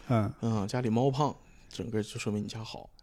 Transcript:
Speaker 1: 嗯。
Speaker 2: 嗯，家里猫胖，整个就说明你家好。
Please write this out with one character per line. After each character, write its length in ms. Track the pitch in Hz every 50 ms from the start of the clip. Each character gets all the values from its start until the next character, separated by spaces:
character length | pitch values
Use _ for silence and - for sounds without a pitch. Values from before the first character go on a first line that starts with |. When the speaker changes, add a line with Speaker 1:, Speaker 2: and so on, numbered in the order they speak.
| - -
Speaker 1:
嗯。 240 | 123 110 104 101 - -
Speaker 2:
嗯， 260 | - 117 113 107 98
家 140 | 101 - 127
里 80 | 123 113
猫 220 | 110 117 131 139
胖， 240 | 131 135 151 131 - - - - - - - -
整 200 | - - - 127
个 120 | 117 107
就 160 | 104 - - 117
说 140 | - 117
明 100 | 104 104
你 60 | 104 104
家 160 | - 113 110
好。 240 | - - - - - - -